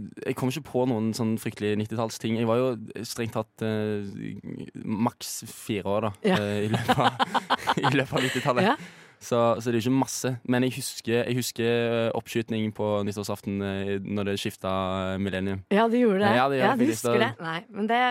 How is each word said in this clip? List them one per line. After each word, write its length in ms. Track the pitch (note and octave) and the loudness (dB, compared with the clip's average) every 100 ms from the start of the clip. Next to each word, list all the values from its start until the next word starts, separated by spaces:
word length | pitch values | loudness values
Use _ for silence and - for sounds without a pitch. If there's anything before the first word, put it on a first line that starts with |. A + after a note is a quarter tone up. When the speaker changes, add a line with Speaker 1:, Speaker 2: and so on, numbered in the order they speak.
| G#2 - - | -8 -6 -4
Speaker 1:
jeg 100 | C3 | 0
kom 140 | B2+ | -2
ikke 160 | C#3+ B2+ | -2 -2
på 180 | B2 B2+ | 0 2
noen 260 | A2 A2 | 2 0
sånn 240 | G#2+ A2+ A2+ | 0 0 0
fryktelig 400 | A#2 - G#2 G#2+ | -4 -2 0 0
nittitallsting. 580 | G#2+ A2+ A2+ - A2+ A2+ | -2 -2 -4 -2 -2 0
Jeg 100 | A2+ | 2
var 100 | A#2 | 4
jo 120 | C3 A2+ G#2+ - A2+ | 2 -2 -8 -10 -8
strengt 280 | - A2+ | -6 -4
tatt, 280 | A#2 A2 - | -4 -6 -4
eh, 420 | A2 A2 G#2+ G#2 G2 - - G2 - - - - | -2 -2 -2 -4 -6 -8 -10 -10 -12 -12 -12 -10
maks 600 | - G#2 A#2 - - - A2+ | -4 0 0 -2 -8 -10 -12
fire 400 | - - G#2 F2+ | -10 -6 -4 0
år 160 | G#2 | 0
da, 120 | G#2+ G#2 | 0 0
Speaker 2:
Ja. 120 | G#3+ F#3 | 2 2
Speaker 1:
eh, 300 | G#2 G#2 G#2+ | 2 0 0
i 20 | |
løpet 320 | A#2 A#2 - | 0 2 2
av, 120 | B3+ - G#3+ A3 - | 2 2 0 0 0
<laughs> 260 | - - - | -2 0 0
i 180 | - C#3 | 2 2
løpet 180 | C3+ | 2
av 100 | D#3+ | 0
nittitallet. 400 | C3+ B2+ C#3 B2 | 0 0 2 4
Speaker 2:
Ja. 120 | G3+ D4 F3 - - _ | 4 2 -4 -20 -20 _
Speaker 1:
Så, 180 | - A#2+ A#2 A#2 | 0 4 4 4
så 140 | A#2+ | 2
det 80 | A#2 | 2
er 20 | |
jo 80 | A#2 | 4
ikke 80 | C3+ | 2
masse. 320 | B2+ - B2+ B2 - | 2 -2 -4 -4 0
Men 160 | B2 | 2
jeg 140 | B2+ B2 | 2 0
husker, 480 | - - - A#2 A#2+ | -8 -6 0 0 2
jeg 100 | B2 | 0
husker, 300 | A#2+ - A#2 | -2 0 2
eh, 460 | A#2+ A#2 A#2 A2+ | 2 2 2 0
oppskytning 560 | A#2 - A#2+ A2+ A2 G#2+ | -2 -2 -2 -2 -2 -2
på 140 | - G#2 G#2 | 0 0 0
nyttårsaften, 520 | G#2 G2+ G2+ G2+ - G2 | 0 -4 -4 -6 -4 -2
eh, 380 | G2 G2 G2 G2+ | -2 -2 -2 -4
når 260 | F#2+ G2+ G2+ | -2 -2 -2
det 100 | G2+ | -2
skiftet, 320 | G#2+ - F#2+ | -4 -4 -2
eh, 480 | F#2+ F#2 F#2+ F#2 F#2+ | 0 0 -2 -2 -2
millennium. 460 | G2 F#2 G2 G2 - | -2 -2 -2 -4 0
Speaker 2:
Ja, 160 | G3 A3+ | 2 4
du 100 | A#3+ | 4
gjorde 220 | A#3+ F#3+ | 4 4
det. 140 | G3+ A3 | 4 4
Speaker 1:
Ja, 120 | C3+ | 4
det 120 | C3+ | 4
gjør 60 | G3+ | 2
Speaker 2:
Ja, 40 | |
Speaker 1:
jeg 80 | B3+ | 4
Speaker 2:
du 80 | D#3+ | 2
Speaker 1:
faktisk, 180 | A2+ | 2
Speaker 2:
husker 140 | A#2+ A#2+ | 2 2
Speaker 1:
da. 60 | A#2+ | 2
Speaker 2:
det. 160 | - | -2
Nei, 220 | E3 E3 - | -6 -6 -8
men 160 | G3 G#3+ | -4 0
det, 140 | A#3+ B3 | 2 2